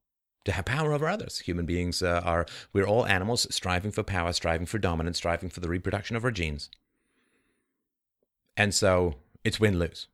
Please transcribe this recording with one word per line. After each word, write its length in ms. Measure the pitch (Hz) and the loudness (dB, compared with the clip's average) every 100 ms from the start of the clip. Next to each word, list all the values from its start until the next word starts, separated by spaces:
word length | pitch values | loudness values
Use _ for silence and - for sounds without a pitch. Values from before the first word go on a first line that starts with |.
| _ _ _ _ - | _ _ _ _ -4
to 60 | |
have 140 | 92 101 | -2 -2
power 280 | 139 151 | 0 0
over 140 | 147 156 | 0 0
others. 320 | 214 - - | -2 -6 -8
Human 260 | - 87 82 | -4 -2 0
beings, 380 | 87 87 - | 0 0 0
uh, 180 | 90 87 | 0 2
are, 220 | 87 85 85 - - | 2 0 -2 -8 -4
we're 120 | 98 98 | 0 2
all 200 | 113 113 | 2 4
animals 420 | 92 104 120 - | 2 2 0 -2
striving 420 | - 92 90 104 | -2 0 0 0
for 120 | 110 | -4
power, 300 | 101 92 85 | -2 -2 0
striving 340 | 85 85 82 87 | 0 0 0 -2
for 100 | 107 | 0
dominance, 400 | 95 82 82 - | 0 0 0 -2
striving 320 | 85 85 90 | -2 -2 -4
for 120 | - | -6
the 80 | 85 | -4
reproduction 460 | 90 92 101 - 113 | -2 -2 -4 -4 -4
of 80 | |
our 80 | 123 | -2
genes. 380 | 101 80 73 - - _ _ _ _ _ _ _ _ _ _ _ _ _ _ _ _ _ - | -2 -2 -4 -10 -18 _ _ _ _ _ _ _ _ _ _ _ _ _ _ _ _ _ 0
And 180 | 101 - | 2 4
so 400 | 98 90 87 - _ _ | 4 4 2 -2 _ _
it's 160 | 113 - | -2 4
win-lose. 480 | 107 87 82 - - | 4 4 0 -4 -16